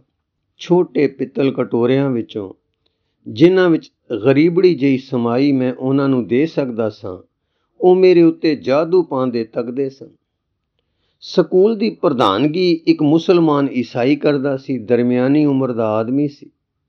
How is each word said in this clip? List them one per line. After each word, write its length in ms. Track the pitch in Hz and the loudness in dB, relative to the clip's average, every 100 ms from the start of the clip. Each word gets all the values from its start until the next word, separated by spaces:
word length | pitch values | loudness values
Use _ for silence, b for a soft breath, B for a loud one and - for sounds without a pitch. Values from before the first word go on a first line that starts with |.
| _ _ _ _ _ _ | _ _ _ _ _ _
ਛੋਟੇ 500 | - 175 165 156 139 | 0 0 0 0 -2
ਪਿੱਤਲ 440 | - 127 - 139 | -2 -8 -2 -2
ਕਟੋਰਿਆਂ 580 | 135 113 120 120 135 139 | -2 -4 -2 0 0 -2
ਵਿੱਚੋਂ, 440 | 117 - 110 98 - _ _ _ _ _ _ 117 | -4 -6 -10 -12 -16 _ _ _ _ _ _ -12
ਜਿਨ੍ਹਾਂ 420 | 110 170 185 180 | 2 4 4 2
ਵਿੱਚ 220 | 156 - _ - 107 123 | 0 -4 _ -10 -2 0
ਗਰੀਬੜੀ 500 | 135 170 170 180 143 | 2 2 4 2 2
ਜਿਹੀ 220 | 139 131 | 0 0
ਸਮਾਈ 540 | - 127 117 120 143 | -2 -4 -2 0 0
ਮੈਂ 220 | 135 127 | 0 -2
ਉਹਨਾਂ 360 | 123 131 139 139 | -4 -2 0 0
ਨੂੰ 180 | 127 98 | -2 0
ਦੇ 180 | 120 160 | 0 0
ਸਕਦਾ 440 | 160 131 113 107 | -2 -4 -4 -6
ਸਾਂ, 280 | - 101 92 _ _ _ _ _ - | -6 -12 -14 _ _ _ _ _ 0
ਉਹ 140 | 185 185 | 2 6
ਮੇਰੇ 260 | 185 170 | 6 6
ਉੱਤੇ 340 | 165 165 165 127 | 4 2 -2 -2
ਜਾਦੂ 480 | 87 139 165 180 | -2 -2 0 0
ਪਾਉਂਦੇ 400 | 165 135 127 117 | 0 -2 -2 -4
ਤੱਕਦੇ 460 | 113 135 117 123 135 | -6 -6 -6 -6 -8
ਸਨ। 200 | - - _ _ _ _ _ _ _ _ _ _ _ | -10 -20 _ _ _ _ _ _ _ _ _ _ _
ਸਕੂਲ 560 | - - 170 185 208 214 | -4 -2 0 2 2 0
ਦੀ 120 | 214 | -4
ਪ੍ਰਧਾਨਗੀ 880 | - 170 123 107 98 147 170 180 165 - | -2 -2 0 0 2 0 0 0 -2 -6
ਇੱਕ 160 | 160 | -4
ਮੁਸਲਮਾਨ 640 | 151 160 196 175 160 143 135 | 0 2 2 2 2 2 0
ਈਸਾਈ 440 | 123 113 127 127 143 | -4 -6 -2 -2 0
ਕਰਦਾ 420 | 151 143 139 135 | 0 -2 -2 -6
ਸੀ, 200 | 139 127 | -6 -8
ਦਰਮਿਆਨੀ 680 | 104 120 123 123 131 147 147 | -2 0 2 0 2 2 2
ਉਮਰ 260 | 135 131 | 0 -2
ਦਾ 180 | 117 110 | -2 -2
ਆਦਮੀ 380 | 107 110 139 147 | -2 -2 -2 -4
ਸੀ, 220 | - - _ _ _ | -6 -20 _ _ _